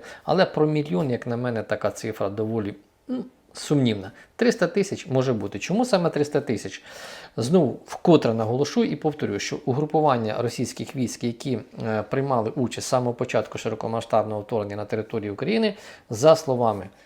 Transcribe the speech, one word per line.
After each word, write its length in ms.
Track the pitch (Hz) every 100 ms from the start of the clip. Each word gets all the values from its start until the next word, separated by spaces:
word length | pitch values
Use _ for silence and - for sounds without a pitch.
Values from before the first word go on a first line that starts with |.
| - -
Але 220 | - 170 185
про 220 | - 156
мільйон, 440 | 151 147 175 147
як 160 | 117 127
на 100 | 117
мене, 260 | 123 113
така 280 | 101 104 104
цифра 380 | - 110 104 101
доволі, 460 | 104 110 113 101 104 _ _ -
ну, 180 | 254 - - _
сумнівна. 580 | - - 147 123 101 92 - - -
Триста 320 | 240 - 170
тисяч 400 | 202 190 185 -
може 260 | 131 131
бути. 260 | 113 98 101
Чому 260 | - 196 247
саме 240 | 185 165
триста 320 | 147 147 143
тисяч? 420 | - 104 95 - - - - - - -
Знову 420 | 117 180 131 - -
вкотре 480 | - - 160 120
наголошу 500 | 113 110 123 147 240
і 120 | 226 -
повторю, 440 | 156 147 113 101
що 200 | - 151 -
угрупування 760 | 131 151 160 151 123 107 107
російських 540 | 117 - 120 - 117 139
військ, 280 | 117 -
які, 360 | 120 113 143 117 - -
е, 200 | 117 110
приймали 460 | 104 135 139 127 110
участь 380 | - 117 - -
з 20 |
самого 240 | 127 123
початку 440 | 117 117 117 - -
широкомасштабного 840 | 113 110 117 113 - 110 107 107
вторгнення 340 | 104 113 101 101
на 100 | 104
територію 480 | 107 107 113 104
України, 400 | 98 147 226 220 196 - - -
за 260 | 110 147 160
словами 540 | - 123 113 104 - -